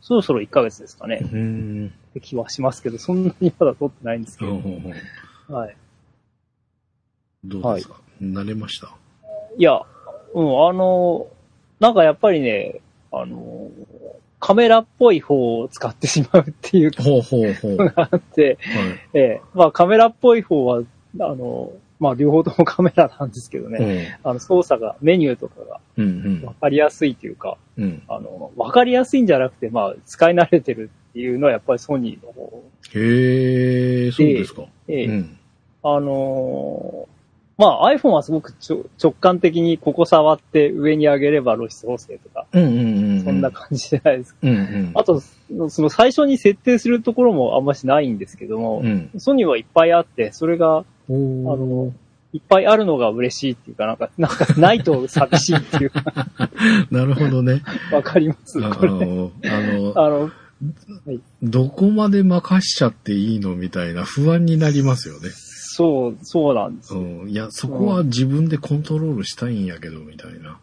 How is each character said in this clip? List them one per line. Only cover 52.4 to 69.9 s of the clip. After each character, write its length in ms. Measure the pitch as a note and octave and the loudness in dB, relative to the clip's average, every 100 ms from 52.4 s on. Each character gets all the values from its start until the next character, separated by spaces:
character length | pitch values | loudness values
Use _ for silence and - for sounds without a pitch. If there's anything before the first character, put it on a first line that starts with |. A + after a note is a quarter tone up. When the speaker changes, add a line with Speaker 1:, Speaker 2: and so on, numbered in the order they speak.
| _ | _
Speaker 1:
ぱ 100 | F#3+ | 2
い 80 | F#3+ | 4
あ 80 | A3 | 2
る 80 | |
の 140 | G#3 D3 | 2 0
が 140 | A#2+ | 0
嬉 260 | A2+ B2 - | 0 -4 -4
し 120 | C#3 | -6
い 0 | |
っ 20 | A#2+ | -6
て 140 | - | -12
い 40 | |
う 20 | A#2 | -8
か、 80 | A2 | -6
な 80 | |
ん 40 | A#2 | -4
か、 120 | A#2 - | -8 -2
な 100 | D#3+ | -4
ん 40 | |
か 280 | - D#3+ D3+ | 0 0 4
な 140 | E3+ | 6
い 100 | A#3 | 4
と 240 | D#3+ C#3+ B2+ | 2 0 0
寂 320 | - C#3+ E3 | 0 2 2
し 140 | - | 2
い 40 | D#3+ | -2
っ 40 | |
て 160 | D3 D#3 | 0 -2
い 80 | C#3 | -2
う 60 | |
か。 120 | - C#3 D3 C3 - B2 | -4 -6 -8 -10 -6 -6
Speaker 2:
<laughs> 400 | - A3 A3 D#3 | 0 2 2 2
な 140 | B2 C3 | 0 0
る 80 | |
ほ 160 | C3 D3 | 0 0
ど 120 | C3 | 2
ね。 200 | B2+ C3 - - - | 0 0 -2 -12 -2
Speaker 1:
わ 100 | D3 | -2
か 160 | C3+ F#3+ | 0 0
り 80 | D#3 | 0
ま 80 | D3+ | -4
す？ 160 | - - G#2 | -8 -6 -4
Speaker 2:
あ、 100 | G2 | 0
Speaker 1:
こ 100 | F#2+ | 0
れ。 60 | |
Speaker 2:
あ 40 | F#2+ | 0
の、 360 | F2+ F2+ F2+ F2 - | -4 -4 -6 -8 -6
あ 160 | G#2+ | -4
の、 320 | G#2 G2+ G2+ G2+ D3+ | -4 -4 -2 0 2
Speaker 1:
あ 40 | |
の、 120 | D3 D3+ | 2 -4
は 60 | - - _ C#3+ D#3+ _ G3+ D3 | -8 -20 _ -10 -10 _ -20 -14
い。 80 | B2 _ _ | -14 _ _
Speaker 2:
ど 260 | A#2+ B2 C3 | -2 0 0
こ 200 | - G3 | 2 2
ま 180 | G#3+ G#3+ | 2 2
で 140 | G3+ | 4
任 380 | F#3+ F3 - F#3 | 4 2 2 0
し 180 | F#3+ - | 0 0
ち 40 | |
ゃ 40 | B2+ | -2
っ 60 | |
て 200 | - - | -2 -4
い 220 | G2+ G#2 A2 | -2 -2 -2
い 40 | |
の 160 | G2 F2+ | -4 -6
み 140 | F2+ | -6
た 180 | F#2 F2 | -6 -6
い 60 | |
な 100 | E2+ | -6
不 300 | F2+ - D3 | -8 -2 2
安 120 | E3+ E3+ | 2 2
に 120 | D#3+ | 2
な 140 | D#3 | 2
り 120 | C#3+ | 2
ま 140 | C3+ B2+ | 0 0
す 100 | E2 | -4
よ 120 | D2 | -14
ね。 100 | - | -14
Speaker 1:
そ 800 | - - - - - E3+ C#3 B2 | -14 -20 -20 -18 0 0 2 -2
う、 80 | G#2+ | -6
そ 320 | - F3 D3 | -6 0 0
う 20 | B2 | 0
な 140 | G2 | -2
ん 80 | - | -8
で 60 | |
す 100 | - | -12
よ。 80 | F#2+ | -10
Speaker 2:
う 240 | F2+ F2 F#2+ | -8 -10 -8
ん。 40 | |
い 60 | G#2 | -8
や、 120 | A2 | -8
そ 160 | - C3+ | -10 -10
こ 180 | C3+ G#3 | -2 -2
は 180 | F#3 | 0
自 220 | D3+ A#2+ C3 | -2 0 0
分 220 | C#3 D#3+ | 0 0
で 100 | D#3 | -2
コ 180 | - D3 | -4 -4
ン 60 | |
ト 160 | D3+ D#3 | -2 -4
ロ 120 | D#3+ | -4
ー 80 | C3 | -4
ル 60 | F#2+ | -8
し 100 | - | -8
た 140 | A#2+ | -6
い 60 | A2+ | -4
ん 100 | F#2+ | -6
や 140 | E2+ | -8
け 100 | |
ど、 100 | E2 | -14